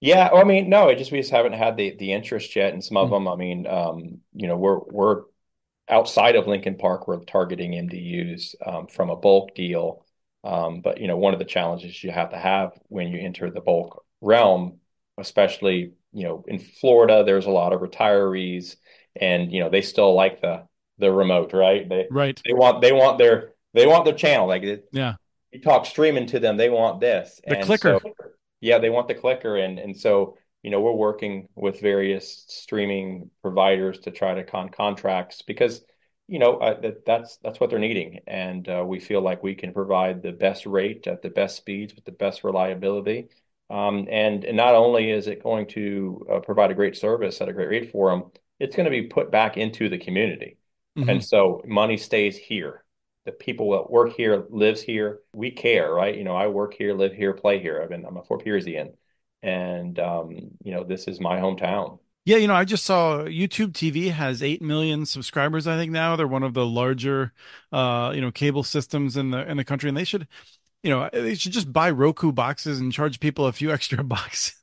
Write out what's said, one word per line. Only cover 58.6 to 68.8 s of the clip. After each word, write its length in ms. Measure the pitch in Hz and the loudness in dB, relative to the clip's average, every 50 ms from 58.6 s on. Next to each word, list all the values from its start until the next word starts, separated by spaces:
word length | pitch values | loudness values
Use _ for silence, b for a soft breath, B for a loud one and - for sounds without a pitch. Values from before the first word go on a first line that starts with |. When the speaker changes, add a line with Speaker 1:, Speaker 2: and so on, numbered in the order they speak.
| 90 90 82 76 76 - - _ _ _ _ _ _ _ _ _ - | -2 -4 -8 -8 -8 -10 -14 _ _ _ _ _ _ _ _ _ -8
Speaker 1:
And, 560 | 101 92 92 90 90 90 87 87 87 87 87 | -6 -4 -4 -4 -6 -8 -8 -8 -8 -6 -6
um, 320 | 87 87 87 85 82 82 82 82 85 - - - - | -4 -4 -4 -6 -8 -10 -14 -18 -18 -20 -20 -18 -14
you 80 | 101 90 | -10 -10
know, 120 | 90 90 | -8 -8
this 220 | 87 92 92 - | -8 -8 -10 -8
is 140 | - 95 90 | -10 -10 -6
my 160 | 95 85 90 92 | -4 -4 -4 -2
hometown. 600 | 92 95 95 90 92 90 95 104 90 71 69 - _ _ _ _ - | -2 -4 -4 -4 -4 -4 -4 -4 -6 -8 -12 -16 _ _ _ _ 0
Speaker 2:
Yeah, 140 | 175 214 226 | 2 2 4
you 100 | 214 208 | 4 4
know, 60 | 202 | 2
I 100 | 180 190 | 2 2
just 200 | 190 214 185 - | 0 -2 -4 -2
saw 400 | - 190 180 170 160 156 147 151 | 0 2 2 2 2 0 -2 -4
YouTube 500 | 160 165 160 185 190 - - 220 202 156 | -6 -6 -4 -4 -4 -2 -4 -4 -4 -4
T 160 | - 160 160 | -4 -4 -4
V 180 | 139 151 175 185 | -2 -2 -2 -4
has 340 | 170 151 151 135 127 117 143 | -4 -4 -4 -4 -4 -4 -4
eight 200 | 139 156 180 170 | -4 -4 -4 -4
million 420 | 151 151 156 156 156 151 151 156 | -4 -2 -2 -2 -2 -2 -4 -4
subscribers, 640 | - - 139 123 - - 147 139 151 156 160 147 | -6 -8 -8 -10 -6 -2 -2 0 0 -2 -2 -4
I 100 | 165 165 | -4 -4
think 160 | 160 170 160 165 | -4 -4 -4 -4
now. 240 | 160 160 165 165 | -2 -2 0 0
They're 100 | 165 160 | 0 -2
one 160 | 135 131 135 135 | -2 -2 -2 -4
of 120 | 135 120 | -4 -2
the 100 | 131 123 | -2 -2
larger, 720 | 117 117 120 123 127 135 127 120 135 139 135 135 123 - B B B B B B B | -2 0 0 0 0 -2 -2 -4 -4 -2 -2 -4 -6 -8 B B B B B B B
uh, 420 | B 135 131 123 120 120 120 123 143 | B -2 -2 -2 -2 -2 -4 -4 -4
you 80 | 143 131 | -4 -6
know, 80 | 123 | -6
cable 320 | - - 147 147 139 143 131 | -4 -2 -2 -2 0 -2 -4
systems 560 | - - 151 | -4 -4 -6